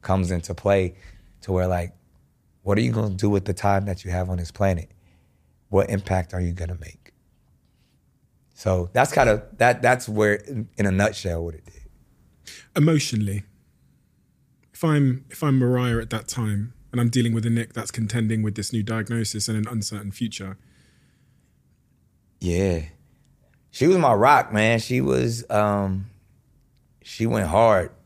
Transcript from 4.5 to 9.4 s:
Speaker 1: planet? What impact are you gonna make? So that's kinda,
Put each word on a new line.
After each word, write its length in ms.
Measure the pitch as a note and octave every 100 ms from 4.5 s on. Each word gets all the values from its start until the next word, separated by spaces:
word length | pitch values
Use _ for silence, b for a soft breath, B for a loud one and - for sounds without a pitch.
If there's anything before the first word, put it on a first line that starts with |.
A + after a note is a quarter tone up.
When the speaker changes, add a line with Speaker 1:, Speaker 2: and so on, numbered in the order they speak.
Speaker 1:
planet? 400 | - G2 F2 D#2+ _ _ _ _ _ _ _ _
What 200 | G2+ -
impact 440 | F#2+ - F#2 E2+
are 80 | F#2
you 100 | F2
gonna 240 | F2+ E2+ F2
make? 340 | D#2 - _ _ _ _ _ _ _ _ _ _ _ _ _ _ _
So 360 | _ - F#2 F2
that's 180 | - C#3
kinda, 340 | - B2 G#2+